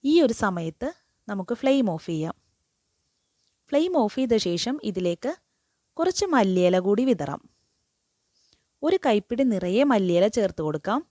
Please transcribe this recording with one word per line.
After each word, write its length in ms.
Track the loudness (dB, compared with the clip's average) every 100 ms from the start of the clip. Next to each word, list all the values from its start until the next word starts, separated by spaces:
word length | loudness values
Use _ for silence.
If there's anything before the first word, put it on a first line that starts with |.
| 4
ഈ 40 | 4 4
ഒരു 100 | 2
സമയത്ത് 460 | -2 -2 -6 -6 -10 -10 _ _ -10
നമുക്ക് 240 | -8 -6 -2
ഫ്ലെയിം 240 | 2 2 2 -2
ഓഫ് 140 | -4
ചെയ്യാം. 240 | -6 -6 -8 _ _ _ _ _ _ _ _ _ _ _ _ _
ഫ്ലെയിം 240 | -2 0 0
ഓഫ് 160 | 0 -2
ചെയ്ത 220 | 0 0 0
ശേഷം 280 | -4 -4 -6 -6
ഇതിലേക്ക് 420 | -4 -4 -4 -6 -10 _ _ _ _ _ -4
കുറച്ച് 260 | -2 -2 0 2
മല്ലിയില 400 | 2 4 2 2 0
കൂടി 140 | 0 2
വിതറാം. 280 | 0 -2 -10 _ _ _ _ _ _ _ _ _ _ _ _ _ _ -2
ഒരു 120 | 0 2
കൈപ്പിടി 360 | 0 0 -2 0 0
നിറയെ 280 | 0 2 4
മല്ലിയില 340 | 2 2 4 2 2
ചേർത്ത് 240 | -2 -2 -4
കൊടുക്കാം. 340 | -4 -2 -4 -4